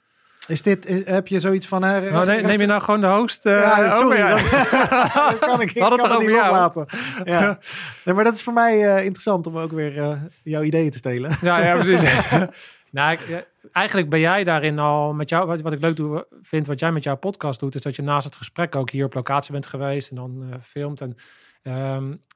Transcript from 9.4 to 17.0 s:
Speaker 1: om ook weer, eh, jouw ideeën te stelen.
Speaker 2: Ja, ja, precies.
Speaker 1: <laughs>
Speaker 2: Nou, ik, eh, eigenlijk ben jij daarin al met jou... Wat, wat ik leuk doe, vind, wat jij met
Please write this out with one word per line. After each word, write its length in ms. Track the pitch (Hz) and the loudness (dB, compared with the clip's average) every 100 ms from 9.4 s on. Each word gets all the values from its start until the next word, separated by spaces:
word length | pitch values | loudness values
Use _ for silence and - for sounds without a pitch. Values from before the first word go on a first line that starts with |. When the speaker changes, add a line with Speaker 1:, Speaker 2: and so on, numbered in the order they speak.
| 165 | -2
Speaker 1:
om 100 | 160 | -8
ook 140 | 160 | -6
weer, 260 | 160 151 143 | -6 -6 -4
eh, 140 | 147 147 160 _ | -6 -6 -10 _
jouw 200 | - 151 | -8 -4
ideeën 280 | 151 160 156 | 0 0 0
te 80 | 123 | -2
stelen. 320 | 131 123 139 151 | -6 -6 -4 -2
Speaker 2:
Ja, 180 | 175 175 | 0 2
ja, 100 | 170 175 | 2 2
precies. 280 | 185 180 156 131 - 165 185 | 4 4 4 2 2 0 0
Speaker 1:
<laughs> 400 | - - - _ | -6 -20 -20 _
Speaker 2:
Nou, 220 | 139 147 | -2 0
ik, 80 | 165 | 0
eh, 160 | - 165 - _ - | -4 -12 -12 _ -8
eigenlijk 360 | 175 202 196 156 | -2 0 0 0
ben 120 | 160 | 2
jij 240 | 160 190 | 4 2
daarin 340 | 180 156 151 151 | 2 0 0 0
al 340 | 147 147 147 | 0 0 0
met 160 | 151 143 | -4 -2
jou... 180 | 165 185 | -2 0
Wat, 140 | 170 | -4
wat 120 | 156 | -4
ik 80 | 151 | -2
leuk 160 | 165 156 | -2 -2
doe, 300 | 151 151 - - | -4 -6 -10 -20
vind, 240 | - 156 147 | -6 -4 -4
wat 140 | 139 | -2
jij 120 | 165 | -2
met 100 | 160 | -2